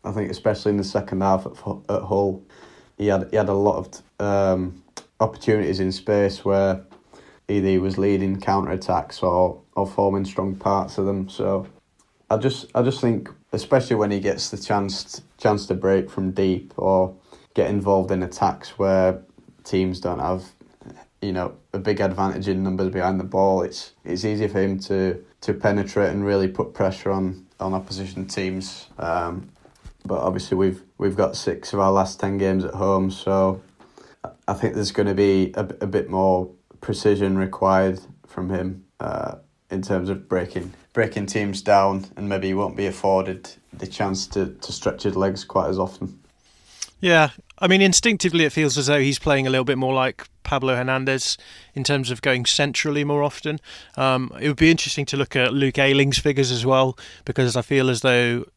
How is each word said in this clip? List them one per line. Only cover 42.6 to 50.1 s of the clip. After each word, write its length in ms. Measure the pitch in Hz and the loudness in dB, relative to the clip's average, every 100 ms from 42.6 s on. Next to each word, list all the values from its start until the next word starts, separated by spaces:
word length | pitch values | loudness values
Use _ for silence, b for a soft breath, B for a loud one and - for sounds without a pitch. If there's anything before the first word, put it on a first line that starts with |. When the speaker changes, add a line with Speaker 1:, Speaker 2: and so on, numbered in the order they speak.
| 98 - | -2 -2
Speaker 1:
be 100 | 98 | -4
afforded 640 | 92 98 95 95 95 - - _ | 0 2 2 0 -8 -12 -20 _
the 140 | - 98 | -14 -12
chance 400 | - 98 95 - | -6 -4 -4 -4
to, 220 | 101 95 - | -4 -4 -6
to 120 | - | -12
stretch 320 | - 95 - | -6 -6 -2
his 120 | 101 92 | -4 0
legs 280 | 98 95 | -2 -2
quite 240 | - - 80 | -4 -2 0
as 100 | 95 | -2
often. 420 | 92 - 92 - _ _ B B B B B B | -4 -6 -12 -12 _ _ B B B B B B
Speaker 2:
Yeah, 300 | 185 165 151 - _ - | 4 4 4 0 _ -2
I 100 | 185 | 2
mean, 120 | 190 | 6
instinctively 640 | 196 175 240 208 185 170 | 6 4 2 2 0 2
it 80 | 151 | 2
feels 240 | - 151 135 | 2 0 0
as 100 | 135 | 2
though 140 | 143 | 2
he's 180 | 135 131 | 2 0
playing 280 | 156 139 131 | 2 2 2
a 40 | |
little 140 | 131 | 0
bit 140 | 127 131 | 0 0
more 160 | 131 | 0
like 340 | 135 127 | 0 0